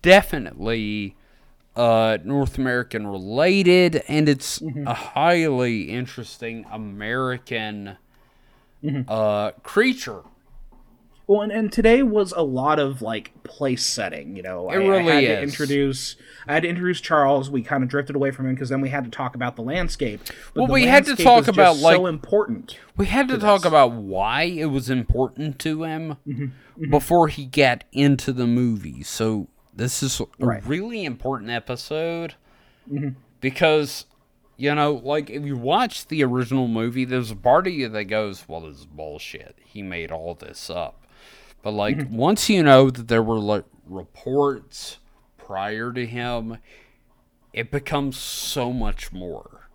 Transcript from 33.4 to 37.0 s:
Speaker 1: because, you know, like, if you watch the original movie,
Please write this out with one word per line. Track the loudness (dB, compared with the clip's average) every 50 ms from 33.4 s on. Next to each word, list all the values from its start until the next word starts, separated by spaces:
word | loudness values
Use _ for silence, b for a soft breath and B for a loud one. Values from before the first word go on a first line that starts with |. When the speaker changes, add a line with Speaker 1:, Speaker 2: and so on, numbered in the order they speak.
Speaker 1:
because, | -6 -6 0 2 2 4 4 2 0 -2 -8 -12 -16 _ _ _ _ _ _ _ _ _ _
you | -4 -2 -2 0
know, | 0 0 0
like, | -2 -4 -4 -4 -4 -4 -4 -6
if | -10 -10 -8
you | -6 -6
watch | -4 -2 0 0 0 0 -2 -6 -12 -12 _
the | -2 0 0
original | 0 0 -2 -2 0 0 0 0 0
movie, | -2 -2 -2 -2 -2 -4